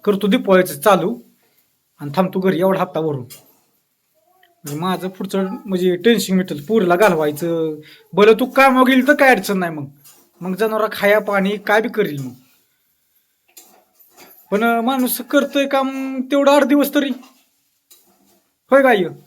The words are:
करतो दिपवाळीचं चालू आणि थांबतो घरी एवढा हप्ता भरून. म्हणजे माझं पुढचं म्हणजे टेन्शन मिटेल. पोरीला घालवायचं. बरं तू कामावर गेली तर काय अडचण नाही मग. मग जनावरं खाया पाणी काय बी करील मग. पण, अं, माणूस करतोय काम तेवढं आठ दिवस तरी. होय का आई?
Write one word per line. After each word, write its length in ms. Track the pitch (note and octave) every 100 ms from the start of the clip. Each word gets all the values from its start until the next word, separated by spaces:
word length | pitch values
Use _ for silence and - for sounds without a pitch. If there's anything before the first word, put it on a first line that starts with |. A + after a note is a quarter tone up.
करतो 240 | G3+ G3 G#3
दिपवाळीचं 520 | B3 - F#3 F#3 -
चालू 400 | G#3+ F#3+ D3+ A#2+ _ _ _ _ _ _ _ _
आणि 120 | C#3+ D3
थांबतो 240 | F#3 F#3+
घरी 200 | F#3+ D#3+
एवढा 220 | F#3+ F#3+
हप्ता 200 | F3+ D#3+
भरून. 200 | D#3+ C3+
म्हणजे 1600 | A#2+ - _ _ _ _ _ _ _ _ _ _ _ _ D3+ D3
माझं 300 | F#3 F#3 F#3
पुढचं 340 | - G3 G3 F#3+ B3 -
म्हणजे 300 | F#3 F#3 F3
टेन्शन 400 | A3+ A3 - F#3
मिटेल. 300 | F#3 D3 D3
पोरीला 300 | A3 F3+ F3
घालवायचं. 800 | G#3+ E3 D3+ D3 E3+ E3 D#3+ D3+ D#3 - _
बरं 200 | E3 G#3
तू 120 | A3 B3+
कामावर 440 | C4 C4+ C4 B3+
गेली 120 | C4
तर 140 | B3+ D4
काय 140 | C4+
अडचण 280 | A3+ G3 F#3+
नाही 140 | E3+
मग. 180 | D#3 C#3+ _ - _ _ _
मग 140 | F3 F3+
जनावरं 320 | A3 A3 G#3+
खाया 280 | - G3+ G#3+
पाणी 380 | G3+ G3+ F#3+ G#3
काय 240 | G3 G#3+
बी 80 | -
करील 320 | G#3+ F3 D3
मग. 120 | C3 A#2 _ _ _ _ _ _ _ _ _ _ _ - _ _ _ _ _ _ - _ _
पण, 120 | G3
अं, 180 | A#3 A#3
माणूस 400 | A3+ C4+ B3 - -
करतोय 380 | C#4+ C#4 C#4+ C#4
काम 540 | C#4 C4+ C4+ C4+ C4
तेवढं 300 | C4 C#4+ C#4
आठ 120 | C#4+
दिवस 320 | B3 C#4+ C#4 C#4+
तरी. 140 | C#4 B3 - _ _ _ _ _ _ _ _ _ _ _ _ _ _
होय 120 | C4+
का 60 | C4
आई? 140 | G#3 D#3+ C#3+